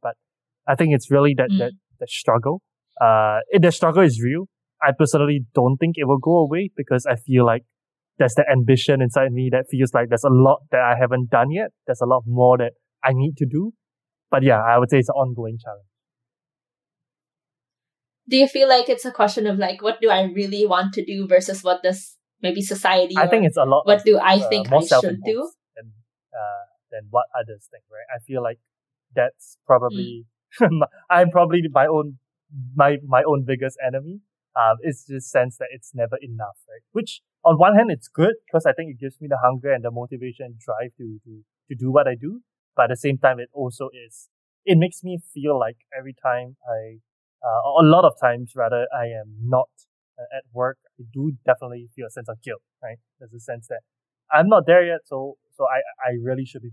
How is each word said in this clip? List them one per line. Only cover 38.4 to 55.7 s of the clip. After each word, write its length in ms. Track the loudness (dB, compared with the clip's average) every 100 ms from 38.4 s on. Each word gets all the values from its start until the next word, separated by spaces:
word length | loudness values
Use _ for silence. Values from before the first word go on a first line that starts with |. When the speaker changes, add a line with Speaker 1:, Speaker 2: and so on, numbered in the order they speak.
| _
Speaker 1:
'cause 140 | -2 0
I 60 |
think 180 | -2 -6
it 80 | -12
gives 200 | -14 -14
me 80 | -8
the 100 | -2
hunger 280 | -2 -2 -4
and 120 | -4
the 60 | -6
motivation 560 | -10 -12 -12 -14 -14 -18
and 120 | -16
drive 340 | -10 -10 -10 -14
to, 200 | -18 -18
to, 200 | -20 -20 _ _ _
to 60 |
do 160 | -8 0
what 140 | 2 2
I 60 |
do. 260 | -2 -10 -14 -18 _ _ -2
But 80 |
at 40 | -2
the 60 | -2
same 220 | -4 0
time, 220 | 0 0
it 80 | -8
also 360 | -10 -10 -10 -14 -14 -20
is, 220 | -20 _ _ _ _
it 120 | 0 2
makes 240 | 2 -4
me 160 | -12 -12 -14
feel 240 | -8 -4 -2
like 180 | -4 -8 _ -18
every 160 | -16 -8
time 340 | -6 -6 -8 -16 -10
I, 320 | -10 -10 -18 _ _ _ _
uh, 160 | -6 -4 0 4
a 20 |
lot 200 | 6 6 4
of 80 | 2
times 320 | -2 -2 -8 -6
rather, 300 | -4 -2 -4
I 120 | -6 -8
am 280 | -10 -16 -12
not, 260 | -4 -2 -4 _ _ _ _ -20
uh, 40 | -18 -16
at 60 | -14
work, 260 | -6 -6 -8 _ -20
I 60 | -16
do 200 | -8 -8 -4
definitely 440 | -2 -4 -6 -16 -18
feel 120 | -18 -16
a 40 |
sense 180 | -16 -16
of 120 | -16
guilt, 200 | -14 -16 _ _
right? 160 | -18 -18 _ _
There's 140 | -20
a 40 | -20
sense 260 | -16 -16 -14
that 140 | -16 -16 _ _ _ _
I'm 160 | 2 4
not 160 | 4 6
there 180 | 4
yet, 160 | 4 -2
so, 320 | -8 -10 -10 -14 _
so 120 | -6
I, 160 | -4